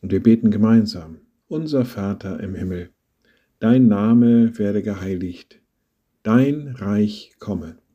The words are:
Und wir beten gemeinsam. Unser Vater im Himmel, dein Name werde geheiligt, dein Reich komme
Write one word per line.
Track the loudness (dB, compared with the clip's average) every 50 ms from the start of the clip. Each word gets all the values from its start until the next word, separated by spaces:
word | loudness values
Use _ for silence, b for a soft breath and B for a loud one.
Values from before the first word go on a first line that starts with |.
| -6
Und | -4 -4
wir | 2 4
beten | 4 4 4 4 0
gemeinsam. | 0 2 2 4 4 4 4 2 -6 -12 -14 -16 -20 -20 _ _ _ _ _ _
Unser | -8 -8 -6 -2 -2 -2 -2
Vater | -2 -6 -8 -6 -6 -6 -8 -8 -12 -10 -10
im | -10 -10 -10
Himmel, | -8 -8 -8 -8 -10 -12 -14 _ _ _ _ _ _ _ _ _ _ _ _ _ _
dein | 0 2 4 4 4 4
Name | 4 2 2 4 4 4 6 6 6 4 4 2 0 -2
werde | -4 -2 -2 -2 -4
geheiligt, | -4 -8 -8 -6 -6 -6 -6 -6 -10 -10 -14 -20 _ _ _ _ _ _ _ _ _ _ _ _ _ _ _ _
dein | 0 2 2 2 2 -2 -6 -8 -12 -14
Reich | -10 -6 -4 0 0 0 -2 -2 -10 -18 _ _ _
komme | -10 -8 -8 -8 -8 -12 -18 _ _ _